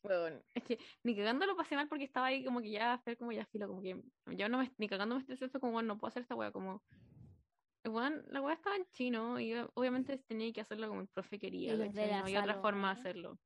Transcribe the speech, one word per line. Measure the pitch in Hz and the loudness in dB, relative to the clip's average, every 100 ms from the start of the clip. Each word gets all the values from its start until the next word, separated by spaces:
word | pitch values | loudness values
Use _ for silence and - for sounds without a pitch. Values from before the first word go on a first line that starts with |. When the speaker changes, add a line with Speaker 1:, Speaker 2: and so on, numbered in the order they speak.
Speaker 1:
Weón, | 202 180 165 147 - | 2 2 2 -4 -6
es | 247 | -6
que | - 226 - - | -2 -4 -4 -4
ni | 240 208 | 0 2
cagando | 208 262 392 | 2 4 4
lo | 339 | 2
pasé | 320 285 | 0 0
mal | 294 | 0
porque | 302 269 | -2 -2
estaba | 254 262 | 2 2
ahí | 269 254 | 2 2
como | 247 | 0
que | 214 | 0
ya, | 208 233 247 | 0 2 2
fue | - 240 | -2 -6
como | 240 | -4
ya | 214 214 | -4 -4
filo, | 214 202 | -6 -4
como | 190 | -4
que | 190 185 - _ - 185 | -6 -8 -12 _ -8 -2
yo | 202 | 2
no | 254 | 2
me, | 254 - | 0 -2
ni | 214 | -2
cagando | 196 214 254 | 0 0 0
me | |
estresé, | 262 254 262 | -4 -6 -4
fue | 262 | -2
como, | 254 226 | 0 0
"Weón, | 226 | 0
no | 208 | -2
puedo | 220 | -4
hacer | 247 | -6
esta | 247 233 | -6 -2
wea", | 208 | -2
como, | 196 190 196 _ - - - - - _ _ _ _ 226 | -2 -6 -6 _ -20 -20 -20 -20 -20 _ _ _ _ -4
weón, | 226 269 311 - | 0 0 -2 -4
la | 277 | -2
wea | 277 320 | 0 0
estaba | 392 403 | 0 0
en | 359 | -2
chino | - 247 226 233 247 | -2 0 2 0 0
y | 226 233 | 0 -2
o-, | - - | -4 2
obviamente | 254 254 262 269 _ | 4 4 0 -4 _
tenía | 226 226 | -2 -2
que | 226 | -4
hacerlo | 214 214 220 | -6 -4 -2
como | 202 | -4
el | 190 | -4
profe | - 190 208 | -6 -6 -6
quería, | 190 185 - | -4 -2 0
Speaker 2:
Y | 220 | 2
los | 208 | 0
Speaker 1:
¿cachai? | 202 214 | 2 2
Speaker 2:
de | |
la | 202 | 2
Speaker 1:
No | 190 | 4
había | 202 | 2
otra | 202 202 | 4 4
Speaker 2:
sala, | |
Speaker 1:
forma | 208 202 196 | 4 4 2
de | |
Speaker 2:
¿no? | 196 | 2
Speaker 1:
hacerlo. | 214 175 180 - | -2 -4 -8 -10